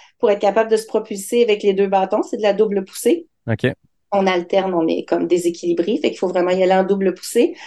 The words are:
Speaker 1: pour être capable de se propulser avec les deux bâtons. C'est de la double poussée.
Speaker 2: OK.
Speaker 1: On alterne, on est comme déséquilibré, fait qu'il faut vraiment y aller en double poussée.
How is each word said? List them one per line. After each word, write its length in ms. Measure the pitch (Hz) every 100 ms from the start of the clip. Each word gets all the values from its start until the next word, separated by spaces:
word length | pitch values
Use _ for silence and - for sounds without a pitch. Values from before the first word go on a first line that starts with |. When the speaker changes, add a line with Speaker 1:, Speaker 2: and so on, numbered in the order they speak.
| - _
Speaker 1:
pour 120 | 233
être 100 | 202
capable 300 | 202 202 220
de 60 | 214
se 100 | 220
propulser 560 | 220 214 202 - 240
avec 200 | 233 208
les 100 | 202
deux 140 | 190 196
bâtons. 360 | 196 190 214
C'est 140 | 311 220
de 60 |
la 100 | 208
double 320 | 196 214 202
poussée. 420 | 190 - 233 339 - _ -
Speaker 2:
OK. 160 | 110 123 - _ _ _
Speaker 1:
On 140 | 202 190
alterne, 480 | 180 180 196 190
on 120 | 175 165
est 180 | 175
comme 220 | - 175 170
déséquilibré, 720 | 180 175 - 175 170 170 285
fait 140 | 220
qu'il 80 | -
faut 100 | 185
vraiment 220 | 185 180
y 120 | 185
aller 120 | 185
en 100 | 190
double 300 | 190 196 190
poussée. 400 | 180 - 233 285 -